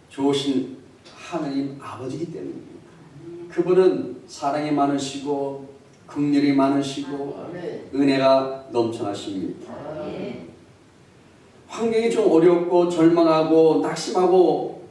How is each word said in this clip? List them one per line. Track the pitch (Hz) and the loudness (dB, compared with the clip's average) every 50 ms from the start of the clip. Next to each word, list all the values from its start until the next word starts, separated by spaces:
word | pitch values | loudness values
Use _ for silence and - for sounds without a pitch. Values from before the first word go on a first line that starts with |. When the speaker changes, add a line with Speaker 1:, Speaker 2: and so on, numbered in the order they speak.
| _ - | _ -16
Speaker 1:
좋으신 | - 143 139 143 139 139 139 139 131 120 - - - - - - - _ _ - | -8 -2 0 0 2 0 0 -2 -2 -2 -4 -6 -12 -18 -20 -20 -20 _ _ -20
하나님 | - - - - 339 156 151 143 135 139 143 139 139 - | -20 -20 -16 -10 -8 -6 -6 -4 -4 -4 -4 -6 -8 -12
아버지이기 | - - - - 127 131 - 151 170 160 | -14 -16 -14 -12 -10 -10 -8 -8 -8 -10
때문입니다. | - - - - - - - - - - - - - - - - - - - - - - - - - | -10 -12 -12 -12 -12 -14 -16 -18 -20 -20 -20 -20 -20 -20 -20 -20 -20 -20 -18 -16 -16 -16 -16 -10 -4
그분은 | - 170 180 180 185 185 170 143 - - - - - - | -4 0 2 4 4 4 4 2 0 -6 -10 -12 -14 -18
사랑이 | - - - 143 139 143 151 151 151 | -20 -14 -6 -6 -4 -2 -2 -2 -2
많으시고 | 147 143 139 143 143 135 127 - - 139 135 143 143 139 139 139 139 139 135 - - - - - - - - | 0 0 0 0 0 -2 -4 -6 -8 -8 -6 -6 -4 -4 -4 -6 -8 -10 -14 -18 -20 -20 -20 -20 -20 -20 -20
긍휼이 | - - 147 147 143 143 139 143 143 | -12 -6 -2 0 2 2 2 4 4
많으시고 | 139 135 135 139 143 139 135 - - 143 139 - 143 135 - - - 135 139 160 | 4 4 4 4 2 0 0 -2 -6 -8 -8 -8 -8 -8 -8 -8 -10 -12 -12 -12
Speaker 2:
아멘. | 175 180 175 - - - - - 135 | -12 -10 -10 -10 -10 -10 -12 -6 -2
Speaker 1:
은혜가 | 139 143 139 135 135 135 135 135 131 135 - - - - - | 0 2 2 2 4 4 4 4 4 2 -2 -6 -10 -12 -6
넘쳐나십니다. | 113 120 113 113 110 - 113 101 98 - - 104 95 92 87 - - - - - | -2 0 0 0 -2 -4 -6 -6 -6 -8 -8 -8 -6 -6 -6 -6 -8 -10 -14 -16
Speaker 2:
아멘. | - - - - - 151 151 147 - 185 196 247 - - - - - - - - - _ _ _ _ _ _ _ _ _ _ - _ _ - - - - - | -14 -14 -12 -12 -10 -10 -10 -10 -8 -8 -10 -10 -10 -12 -14 -18 -20 -20 -20 -20 -20 _ _ _ _ _ _ _ _ _ _ -20 _ _ -20 -20 -20 -20 -20
Speaker 1:
환경이 | - - 208 226 226 226 220 233 226 | -14 -8 -4 -2 0 2 2 2 2
좀 | - 226 208 160 | 2 2 2 6
어렵고 | 160 160 165 180 175 175 175 175 180 175 175 175 | 6 6 6 6 6 4 2 2 2 4 2 2
절망하고 | 170 160 160 165 170 170 165 160 156 156 156 147 160 160 160 156 147 143 | 2 4 4 4 6 6 4 4 4 4 4 4 6 6 6 6 6 4
낙심하고 | 147 156 - - - - - 185 180 175 185 185 170 156 - - - - - - - - | 0 -2 -4 -6 -6 -4 0 2 2 4 6 6 6 6 4 0 -4 -6 -10 -12 -16 -20